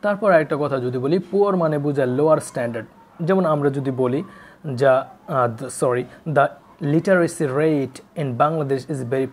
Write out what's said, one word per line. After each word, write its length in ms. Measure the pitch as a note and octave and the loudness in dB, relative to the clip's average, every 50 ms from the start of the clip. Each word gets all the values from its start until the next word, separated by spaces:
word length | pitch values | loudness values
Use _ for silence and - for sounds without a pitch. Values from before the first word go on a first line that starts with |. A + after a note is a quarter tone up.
তারপর 300 | - G#3 G3+ G3 A3 G#3 | -2 -2 -2 0 2 4
আরেকটা 260 | F3+ D#3+ D#3 C#3+ D#3+ C#3 | 4 4 4 2 -2 -2
কথা 200 | D3 C#3+ C#3 C3 | -2 -2 -2 -2
যদি 180 | B2 B2 B2 | -2 -2 -4
বলি, 220 | C3 B2 C#3 E3 F#3+ | -2 0 0 0 0
poor 360 | F#3 - - G3 G3+ G3+ F#3+ | -2 -2 0 2 2 2 2
মানে 220 | F#3 E3+ D#3 D3+ | 2 0 0 0
বোঝায় 300 | D3 C#3+ D3 C#3+ C#3+ C3+ | 0 -2 -2 0 0 0
lower 320 | B2 B2+ C3 D3 D#3+ D#3 D3 | 0 2 2 4 4 4 2
standard। 480 | - - - C#3 B2 A#2 A#2 A2+ A2 - - - - _ _ - | 0 -6 -6 -6 -6 -4 -6 -8 -10 -12 -18 -20 -20 _ _ -6
যেমন 240 | E3+ D#3+ F#3+ F#3+ F#3 | -2 0 2 2 2
আমরা 240 | E3 D#3 D3 C#3+ C#3+ | 2 0 2 2 0
যদি 220 | C3 C#3+ C3+ C#3 | 0 0 -4 -4
বলি 320 | C3 B2 C3 B2 B2 D3 F#3+ - - - - - - _ - D#3 C3 | -2 0 0 0 0 -2 -6 -8 -16 -20 -20 -20 -20 _ -10 -8 -4
যা, 340 | A#2+ C#3 C3+ C3 C#3 C3+ - - - - | 2 4 4 4 4 2 -4 -16 -20 -12
আহ, 360 | - D#3+ C3+ B2 A#2 A2+ A2+ C3+ | -4 -2 0 0 0 -2 -6 -12
the, 60 | A#2+ - - E3 | -12 -4 -2 0
sorry, 200 | C3+ A#2+ B2 B2 - - - - E3 D3 | 0 0 0 -4 -6 -12 -12 -8 -2 2
the 140 | C#3+ C#3 D3 - - - - - _ | 2 2 2 0 -8 -20 -20 -14 _
literacy 640 | - C#3+ D3 E3 D#3+ G3+ F#3+ F3+ E3+ D#3+ - - E3 C#3 B2+ | -2 0 0 0 2 2 2 2 2 0 -2 -4 -4 -2 0
rate 640 | C#3+ D#3 D#3+ D#3 C#3+ C3+ B2 B2+ - - _ _ - D3+ | 0 0 2 2 0 -2 -4 -8 -16 -20 _ _ -6 -6
in 140 | C3+ B2 | -6 0
Bangladesh 520 | A#2+ C#3+ D3+ D#3+ D#3+ D3 C3+ C#3 C3+ B2+ - | 0 0 2 2 -2 -2 -2 -2 -4 -4 -6
is 240 | D#3+ C3+ B2+ A#2 C3+ | -8 -6 -4 -4 -2
very 140 | C3+ C3 B2+ | -2 -2 -4